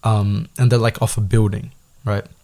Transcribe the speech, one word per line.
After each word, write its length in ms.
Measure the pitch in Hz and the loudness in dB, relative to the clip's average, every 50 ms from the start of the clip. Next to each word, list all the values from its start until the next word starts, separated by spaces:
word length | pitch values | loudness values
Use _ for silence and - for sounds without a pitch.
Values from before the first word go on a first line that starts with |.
| - | 2
Um, 460 | 113 110 107 101 101 101 104 - - _ | 2 2 2 2 0 -2 -2 -4 -8 _
and 140 | - 127 123 | 0 2 2
they're, 80 | 120 120 | 2 2
like, 220 | 113 117 - - | 2 0 0 -2
off 160 | 117 110 - | -4 -2 -2
a 40 | - | -4
building, 500 | 107 92 - 113 107 104 92 92 - 123 - - _ _ _ - - | -2 2 2 2 2 2 0 -4 -10 -12 -18 -20 _ _ _ -10 -6
right? 220 | 104 104 101 - - - _ | -4 -4 -4 -6 -10 -20 _